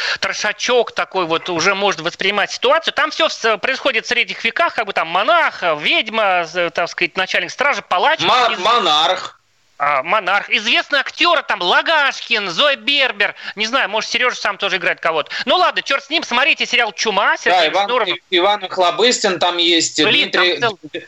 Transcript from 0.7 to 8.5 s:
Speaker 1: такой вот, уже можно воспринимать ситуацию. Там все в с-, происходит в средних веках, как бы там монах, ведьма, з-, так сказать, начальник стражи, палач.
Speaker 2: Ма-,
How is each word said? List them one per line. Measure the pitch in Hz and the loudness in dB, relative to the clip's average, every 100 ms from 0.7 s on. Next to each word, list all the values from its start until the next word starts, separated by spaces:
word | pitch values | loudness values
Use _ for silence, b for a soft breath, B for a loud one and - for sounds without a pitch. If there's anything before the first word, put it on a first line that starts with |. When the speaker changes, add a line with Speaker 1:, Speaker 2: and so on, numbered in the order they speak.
| 247 220 | 2 0
Speaker 1:
такой | - 175 190 170 | -2 -4 -2 0
вот, | 160 - | -2 -2
уже | 175 170 | -2 0
можно | 196 202 165 | 2 0 0
воспринимать | 160 - 190 202 180 | -4 -4 -2 0 -2
ситуацию. | - 233 311 320 | 0 2 2 0
Там | - 302 | -2 -2
все | - 320 | 0 -2
в | |
с-, | - 226 214 | 0 -2 0
происходит | - 262 294 226 - | -2 -2 0 -2 -2
в | |
средних | 233 202 190 | -2 -2 -4
веках, | 233 - 226 | -4 0 -2
как | - 208 | -2 -4
бы | |
там | 185 165 | -2 -2
монах, | 175 233 339 285 - 180 151 | 0 2 2 2 0 -2 0
ведьма, | 170 330 226 220 208 180 165 | 0 0 -2 0 2 0 0
з-, | 175 170 | -2 -2
так | 175 170 | -2 -4
сказать, | - 175 - | -2 -4 -2
начальник | 185 208 175 | -2 -2 -2
стражи, | - 277 226 - | -2 0 0 -2
палач. | 180 220 311 | 0 2 2
Speaker 2:
Ма-, | 170 240 240 | 2 2 2